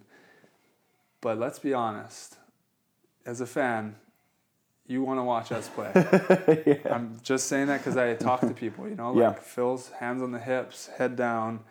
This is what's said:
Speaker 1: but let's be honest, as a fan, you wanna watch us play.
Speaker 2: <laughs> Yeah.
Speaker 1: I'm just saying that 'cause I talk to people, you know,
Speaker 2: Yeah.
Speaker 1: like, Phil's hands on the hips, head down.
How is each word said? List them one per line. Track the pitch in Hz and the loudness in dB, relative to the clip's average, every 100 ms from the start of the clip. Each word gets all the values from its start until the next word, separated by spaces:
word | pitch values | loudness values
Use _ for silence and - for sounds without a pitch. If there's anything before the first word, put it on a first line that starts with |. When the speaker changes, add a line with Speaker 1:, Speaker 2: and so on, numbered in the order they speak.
| - - - _ _ _ _ _ _ _ _ _ | -16 -20 -20 _ _ _ _ _ _ _ _ _
Speaker 1:
but | 120 110 | -4 -2
let's | 123 147 | -4 -4
be | 143 | -2
honest, | 131 113 107 110 - - - _ _ _ _ _ _ _ _ - | 0 0 -4 -10 -18 -20 -20 _ _ _ _ _ _ _ _ -12
as | 120 | -8
a | 120 | -4
fan, | - 127 113 107 107 _ _ _ _ _ _ _ _ - | 0 0 0 -4 -12 _ _ _ _ _ _ _ _ -6
you | 127 | -4
wanna | 131 131 | -2 -2
watch | 123 117 110 | 0 -2 -2
us | 117 - | -6 -6
play. | - 107 | -8 2
Speaker 2:
<laughs> | 190 165 190 - 185 - 156 151 | 4 6 4 6 6 6 6 6
Yeah. | 143 - 120 | 4 2 -2
Speaker 1:
I'm | 117 113 | -4 -8
just | - 131 - | -2 -2 0
saying | 139 139 | 0 0
that | 135 | 0
'cause | 135 123 | 0 2
I | 120 117 | 2 2
talk | 123 127 | 0 2
to | 120 | 0
people, | 113 113 - 104 | -2 -6 -6 -10
you | 107 | -8
know, | 120 120 | 0 4
Speaker 2:
Yeah. | 113 | 6
Speaker 1:
like, | - | 4
Phil's | - - 123 127 123 | -6 -2 -2 -2 -8
hands | - 120 127 | -10 -6 -4
on | 127 | -4
the | 120 | -6
hips, | 113 127 123 - - | -2 -4 -4 -12 -14
head | - 127 123 | -2 -2 0
down. | 120 117 113 113 113 | 0 0 -2 -6 -12